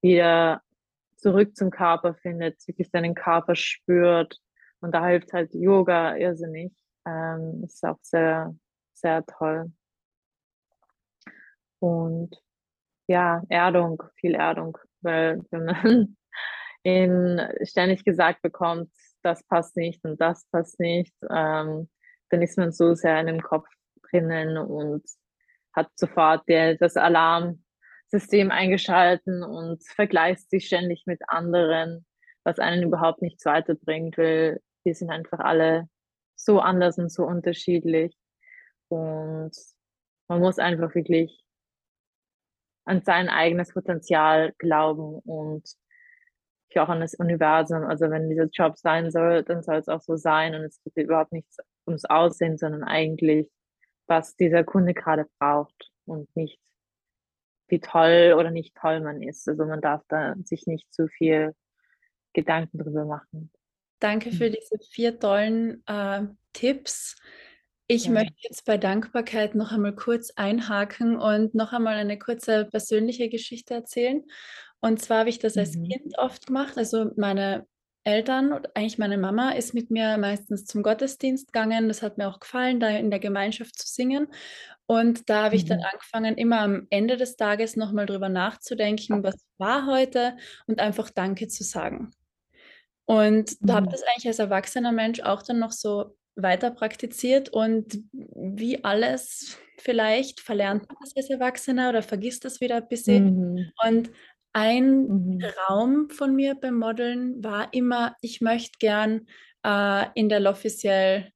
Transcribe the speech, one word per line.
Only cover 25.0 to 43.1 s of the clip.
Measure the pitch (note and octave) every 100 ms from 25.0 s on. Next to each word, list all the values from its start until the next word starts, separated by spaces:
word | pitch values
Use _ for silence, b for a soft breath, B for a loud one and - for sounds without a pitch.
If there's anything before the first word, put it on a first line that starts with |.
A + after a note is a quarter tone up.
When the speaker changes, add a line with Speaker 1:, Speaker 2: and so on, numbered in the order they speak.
| _ - _ _ _ _ _
Speaker 1:
hat | - D#3+ -
sofort | E3+ - D#3 D#3+ -
der, | E3 D#3+ D#3+
das | F3 -
Alarmsystem | - E3+ E3 E3+ F3 E3 _ _ _ - _ G#3 - G3+ F#3+
eingeschalten | - F#3+ F#3+ - F3+ F3+ F3+ - F3+
und | F3 D#3 E3 E3 -
vergleicht | - G#3 F#3+ E3 F#3 _
sich | F#3+ -
ständig | F3 F3+ E3+ -
mit | F3 -
anderen, | E3 E3+ F3 D#3+ D#3+ E3 E3 _ _ b b
was | - E3+
einen | - F3
überhaupt | E3+ E3 E3 E3
nichts | F3 - D#3
weiterbringt, | D3+ D#3+ D#3 - D#3 E3 D#3+
weil | E3 D#3+ D#3+ D#3 _ _
wir | - D#3+
sind | E3+
einfach | D#3+ E3 E3
alle | - E3 D#3+ E3 E3 _ _ _ _ -
so | - G3+
anders | F3+ F#3 F3+ E3+
und | E3+
so | -
unterschiedlich. | D#3+ F3 F3 F3 - E3+ D#3+ D#3+ E3 _ _ _ b b b b _
Und | E3 D#3+ D#3 D#3 D#3 D#3+ - - _ _ _ _ _ _
man | F3
muss | F3+ F#3
einfach | F3 E3+ E3 E3+
wirklich | D#3 E3 E3 _ _ _ _ _ _ _ _ _ _ _ _ _ _ _ -
an | F#3
sein | F#3